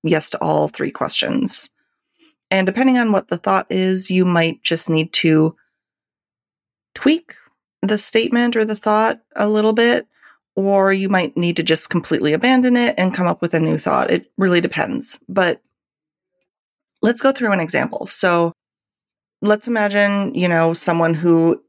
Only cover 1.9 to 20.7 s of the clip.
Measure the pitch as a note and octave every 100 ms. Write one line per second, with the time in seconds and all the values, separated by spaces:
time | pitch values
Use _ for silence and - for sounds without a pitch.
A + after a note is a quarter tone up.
1.9 | _ _ _ _ _ _ F#3+ F#3+ G3+ C4
2.9 | B3+ A3+ G3 - F3 - F#3+ - F#3 F#3
3.9 | F#3+ F#3 F#3 F3+ F3 E3 - - D#3+ -
4.9 | D#3+ D#3+ - E3 D#3 D#3+ - _ _ _
5.9 | _ _ _ _ _ _ _ _ _ _
6.9 | - C4+ D#4+ _ - _ _ _ _ G3
7.9 | G#3+ - A3+ A#3 A#3+ A#3+ A#3 A3 G#3+ G#3+
8.9 | G#3+ A3+ - _ - G#3 G#3+ G#3+ A3 A#3
9.9 | A#3+ - _ - _ _ - G3 G3 F#3+
10.9 | G3 F#3+ F#3+ D#3+ - F3 E3+ D3+ D#3+ -
11.9 | F3 - D3 D3+ D#3 B3 C4 B3 A#3+ A#3+
12.9 | - F#3 F3 F3 E3+ E3+ D#3+ D#3+ D#3 -
13.9 | - - - - - F#3+ F3 F3 D#3+ -
14.9 | - - - - F#3+ F3+ - _ _ _
15.9 | _ _ _ _ _ _ _ _ _ _
16.9 | _ G#3+ A#3 C4+ C4+ A#3 F#3+ D#3+ D#3+ B2+
17.9 | - - - F3+ E3+ E3+ - _ _ _
18.9 | _ _ _ _ _ G#3 G#3+ A#3 A#3 G#3
19.9 | G3+ G3+ G3+ G3 - F3+ E3+ E3